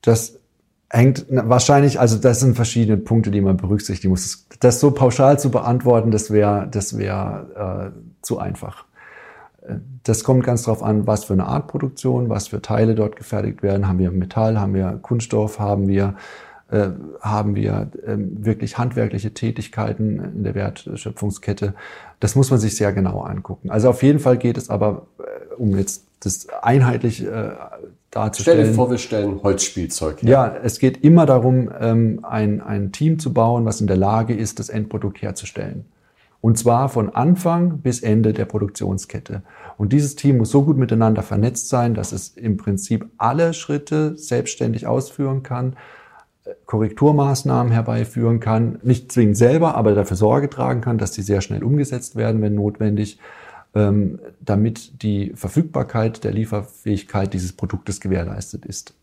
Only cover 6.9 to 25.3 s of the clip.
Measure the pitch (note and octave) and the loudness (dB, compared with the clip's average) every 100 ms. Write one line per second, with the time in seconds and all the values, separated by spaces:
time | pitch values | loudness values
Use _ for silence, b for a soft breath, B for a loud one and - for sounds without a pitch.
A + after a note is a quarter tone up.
6.9 | A2 G2 G2 F#2+ G2 - - G2 F#2+ G2 | -6 -4 -4 -6 -8 -12 -10 -8 -6 -8
7.9 | G#2+ A2+ _ - F#2+ F#2+ F#2 G2 - - | -14 -20 _ -6 -6 -4 -8 -12 -16 -20
8.9 | B B B B B B _ - G#2+ A#2 | B B B B B B _ -12 -12 -12
9.9 | C3 - A2+ - C3 A#2+ A#2 A#2 A2 G#2+ | -10 -2 0 2 2 2 -2 -2 -2 0
10.9 | G#2+ G#2+ G#2+ - F#2+ - C3+ - C#3+ C#3 | 0 0 -2 0 -2 0 -4 -4 -6 -6
11.9 | - B2+ B2 A#2+ G#2+ - G#2 - A2 A2 | -4 -2 0 -2 -4 -6 -10 -2 2 2
12.9 | A2 G#2 - - G#2 G#2 G#2 G2+ G2 G2 | 2 0 -4 -6 -4 -4 -2 -2 0 0
13.9 | F#2 F2+ F#2 F#2 - A2 A2 G2 G2 F#2 | 2 0 0 -4 0 0 0 0 -2 -2
14.9 | G#2 - A#2+ A#2 A2 G#2+ - G#2 G2+ G2 | -6 -4 -4 -2 -2 -2 -4 -2 0 2
15.9 | G2 G2 G2 B B B B _ G#2+ G2 | 2 0 -4 B B B B _ -2 -2
16.9 | - D#2 - G#2 G#2+ G#2 G2+ G#2 G#2 G#2+ | -4 -14 -10 -4 -2 0 -2 -2 -2 -6
17.9 | - A2 G#2 G2 - G#2+ G#2+ A2+ - B2 | -10 -8 -6 -6 -4 -2 -2 -4 -4 -4
18.9 | B2 A2 A2 G#2 - A2+ A#2 G#2 - G#2+ | -2 -2 -2 -8 -6 -6 -4 -8 -6 -6
19.9 | G#2 G#2+ G#2 F#2+ - G2+ G2+ G2 - - | -2 -4 -4 -8 -6 -6 -4 -6 -8 -14
20.9 | G#2+ A2+ G#2+ G#2 G2 - G2 G2+ G2 B | -12 -12 -6 -6 -6 -6 -4 -4 -6 B
21.9 | B B _ A2 C3 B2 B2+ G#2+ - G#2 | B B _ 0 2 2 2 0 0 0
22.9 | G2 F#2 G2 - F#2+ - - F#3 A2 B2 | 0 -2 -2 -8 -10 -10 -12 -4 2 4
23.9 | A#2+ C3+ D3 C3+ B2 A#2+ A#2 - G#2 G#2+ | 4 4 4 4 2 2 -2 -4 0 0
24.9 | G2 - _ - | -2 -12 _ -16